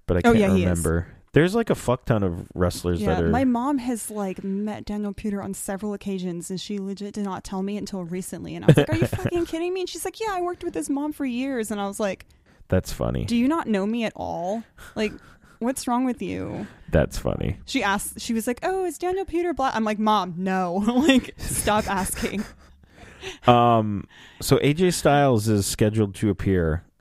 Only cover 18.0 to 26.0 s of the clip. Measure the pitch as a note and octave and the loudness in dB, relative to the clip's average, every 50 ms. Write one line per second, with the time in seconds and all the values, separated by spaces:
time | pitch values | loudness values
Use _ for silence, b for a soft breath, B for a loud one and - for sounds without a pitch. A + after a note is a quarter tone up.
18 | - - - A3+ - - A3+ A3+ G#3+ B3 A#3+ - - F4 F#4+ F#4+ F#4 F4 C#4+ - | -2 -6 -10 -8 -6 -4 -2 -2 -2 -2 -4 -2 -2 -2 -2 -2 -2 -4 -4 -4
19 | F4 F4+ F#4 G4 F#4+ - D#4+ F4 F4 F4 D4 - C4 C4 - A3 A3 G#3+ G#3+ G#3 | -2 -2 -2 -2 -4 -2 -2 -2 0 0 0 0 0 0 0 0 0 0 0 0
20 | G#3+ G#3+ G#3+ G3+ F3+ F3+ D#3+ F3 F#3+ F#3+ F#3 F#3 F#3 F3 E3+ G3 G#3 A#3 B3 B3+ | 2 2 2 2 0 -2 -4 -4 -2 0 0 0 0 0 0 0 0 2 4 6
21 | D4 D4+ C4+ B3 - - - - - - - - - A3 G#3 G#3+ A3 - G3+ F#3+ | 6 6 6 6 4 0 -6 -10 -8 -6 -4 -2 0 2 2 2 2 0 0 0
22 | G3 - - - A#3+ - - G3 G#3+ - - - - - - _ B B B B | -2 -2 -2 -4 -4 -4 -4 -6 -8 -8 -12 -20 -20 -20 -20 _ B B B B
23 | B B B B B F#4+ B B B B2 A#2+ A#2+ A#2+ A#2+ A#2 A2+ A2 G#2+ G#2 F#2 | B B B B B -14 B B B 6 8 8 8 8 6 6 4 2 0 -2
24 | - B B B B B B B - - C3 - - C#3 D3 E3 F#3 F3+ E3+ - | -4 B B B B B B B 2 4 4 6 6 4 4 4 4 2 2 4
25 | - D#3 C#3+ C#3+ C#3+ C3+ B2 G#2+ G#2 A2+ G#2+ G2+ G2 - - - A2+ G#2+ G#2 A2+ | 4 6 6 6 6 6 4 4 4 4 4 4 2 0 0 2 2 4 4 4